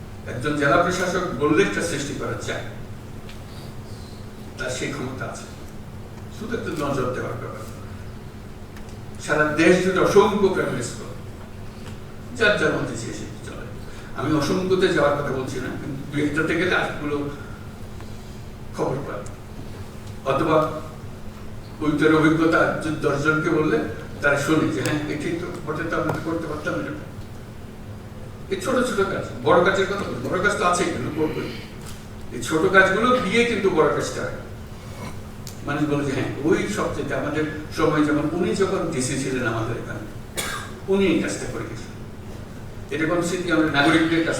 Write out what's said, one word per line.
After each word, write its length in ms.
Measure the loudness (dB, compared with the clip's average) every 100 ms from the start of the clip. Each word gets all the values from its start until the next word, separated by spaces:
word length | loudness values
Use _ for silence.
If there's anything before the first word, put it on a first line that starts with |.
| -12 -12 -8
একজন 300 | -4 -2 2
জেলা 200 | 6 6
প্রশাসক 480 | 4 2 0 0 -2 2
বললে 240 | 4 6
একটা 200 | 4 2
সৃষ্টি 320 | -2 -2 -4 -4
করা 160 | -4 -4 -4
যায়, 180 | -6 -6 -8 -10 -10 -10 -12 -12 -12 -12 -12 -12 -12 -10 -12 -12 -12 -12 -12 -12 -8
তার 120 | -6
সেই 220 | -4 -4
ক্ষমতা 320 | -4 -6 -6
আছে। 180 | -8 -8 -12 -12 -12 -12 -12 -12 -12 -12 -12 -10
শুধু 160 | -4 -4
একটু 140 | -2
নজর 440 | -2 0 0 0
দেওয়ার 180 | -2 -4 -6
ব্যাপার। 240 | -8 -10 -10 -10 -10 -10 -10 -12 -12 -12 -12 -12 -12 -12 -12 -12 -10 -8
সারা 240 | 0 2
দেশ 400 | 4 6 8 8
জুড়ে 140 | 6 4
অসংখ্য 500 | 6 8 8 6 4
প্রাইমারি 340 | 4 0 -2
স্কুল, 240 | -4 -6 -8 -10 -10 -12 -12 -12 -12 -12 -12 -10 -12 -12 -10 4
যার 220 | 6 6
যার 140 | 4
মধ্যে 240 | 2 -2 -4
সে 160 | -6
সে 120 | -8 -8 -10 -10
চলে। 200 | -10 -10 -10 -10 -12 -8 -4
আমি 180 | 2
অসংখ্যতে 540 | 2 2 2 4 4 6
যাওয়ার 340 | 6 4 4
কথা 100 | 0
বলছি 280 | -2 -2 -4
না, 60 | -6
কিন্তু 460 | -6 -6 -6 -4
দুই 100 | 0
একটাতে 320 | 2 2 2
গেলে 200 | 2 2
আরেকগুলো 560 | 2 0 -4 -2 -2 -2 -6 -10 -12 -12 -12 -10 -10 -10 -10 -12 -12 -12 -12 -10 -4
খবর 200 | -2 -2 -4
পাই। 140 | -8 -8 -10 -12 -12 -10 -10 -12 -12 -12 -6 -2
অথবা 380 | 0 4 4 2 -2 -8 -10 -12 -10 -10 -10 -10 -10 -12 -4
ওইটার 340 | 0 4 6
অভিজ্ঞতা 680 | 8 8 6 6 6 4 2
য-, 180 | -2 0
দশজনকে 480 | 2 2 4 2 4
বললে 280 | 2 4 2 0 -6 -8 0
তারা 180 | 2 2
শোনে 320 | 4 4 4
যে 80 | 0
হ্যাঁ, 200 | 0 0 -2
এটাই 300 | -4 -2 -4
তো, 60 | -4 -6 -6
ওটা 160 | -4 -2
তো 120 | 0
আমরা 120 | 0 -2
করতে 220 | -2 -4 -4
পারতাম, 280 | -4 -4
এটা। 180 | -4 -4 -8 -10 -12 -12 -12 -12 -12 -12 -12 -12 -12 -12 -12 -12 -12 -6
এই 100 | -4
ছোট 140 | 0
ছোট 220 | 2 2 2
কাজ, 280 | 0 0 -4 0
বড় 220 | 6 6
কাজের 220 | 6 4 2
কথা 180 | 0 -4
বলি, 180 | -4 -2
বড় 140 | 0
কাজ 160 | 2 2
তো 60 |
আছেই, 220 | 2 2 2
কিন্তু 240 | 0 -2 0
করবো। 200 | 0 0 -6 -8 -12 -12 -12 -12 -12 -12 -8
এই 100 | -6
ছোট 300 | 0 4 8
কাজগুলো 440 | 8 8 6 4 4
দিয়ে 280 | 4 4
কিন্তু 260 | 4 2 4
বড় 180 | 4 4
কাজটা 340 | 2 -2 -4
হয়। 100 | -4 -6 -10 -12 -12 -12 -12 -10 -10 -10 -10 -10 -10 -8 -4
মানুষ 160 | -2 2
বলে 140 | 2
যে 80 | 0
হ্যাঁ, 160 | 0 -2 0
ওই 240 | 2 2 2 0
সবচেয়ে 380 | -2 -2 -2
আমাদের 300 | -2 0 0 -2 -4 -6 2
সময়, 280 | 4 6
যেমন 240 | 6 4 2
উনি 220 | 2 2
যখন 360 | 4 2 2 0
ডিসি 260 | 0 0 0
ছিলেন 280 | 0 0 0
আমাদের 300 | 0 -2 -4
এখানে, 220 | -6 -8 -8 -10 -8 -6 -4 -6 -8 -8 2
উনি 180 | 4 6
এই 160 | 4
কাজটা 240 | 2 -2 -4
করে 100 | -6
গেছেন। 300 | -6 -8 -10 -12 -12 -12 -10 -10 -10 -10 -10 -10 -6
এরকম 320 | -2 2 2
স্মৃতি 300 | 2 0 2
আমরা 180 | 4 4
নাগরিকদের 560 | 4 6 6 6 4
কাছ 100 | 2